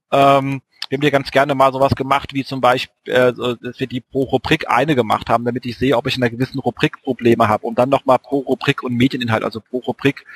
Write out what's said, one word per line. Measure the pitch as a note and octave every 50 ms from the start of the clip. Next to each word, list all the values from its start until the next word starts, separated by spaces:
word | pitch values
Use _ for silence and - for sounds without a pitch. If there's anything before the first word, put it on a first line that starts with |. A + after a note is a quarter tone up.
| _ _
Ähm, | B2 C#3 C#3 C#3 C#3 C#3 C3+ C3+ C#3 C3 - _ _ _ - -
wir | C3 C3+
haben |
hier | D3 D3
ganz | C3+ C#3 C3 -
gerne | - C3+ C#3 D3 C#3
mal | C3 C3+ C3+
sowas | B2+ C3 C3+ C3+ A#2+
gemacht, | - C#3 C3+ C#3 C#3 - - C#3
wie | C#3 B2+
zum | - C#3 C3
Beispiel, | B2 B2 B2+ C3 - - _ _ _ -
äh, | A#2 B2+ B2+ B2 A#2+
so, | A2+ A#2 B2 A#2+
dass | - - B2 A#2 -
wir | C3+
die | A#2+ - B2+
pro | - _ - C3+ C3
Rubrik | A#2+ C3 B2+ - - D#3 D#3+ - -
eine | A2 A#2+ C#3+ D#3 D3
gemacht | B2 A2+ G#2 G#2+ G#2+ - -
haben, | A#2 A#2+ A#2
damit | A#2+ A#2+ B2+ -
ich | B2 A2 -
sehe, | B2 C3+ C3
ob | A#2 A#2+
ich | C3+ -
in | C3
einer | B2 A#2
gewissen | A#2 A#2 C3 - - C#3
Rubrik | - A#2+ - - - C3 - -
Probleme | _ C3+ B2 - A#2 A#2 A#2 A#2 A2+ G#2
habe | G#2+ G#2 -
und | A#2 A2+ A#2
dann | B2 C#3
nochmal | C3+ C3 - C3+ B2+ -
pro | - - C#3 C#3+
Rubrik | B2+ - B2+ - - C#3+ C#3 -
und | - C3 B2
Medieninhalt, | A#2 B2 C3+ - B2+ A#2+ A2+ A2+ A2 -
also | A2 A2 A2+
pro | - _ - B2+
Rubrik, | - C3 A#2 - - C#3 - - - - -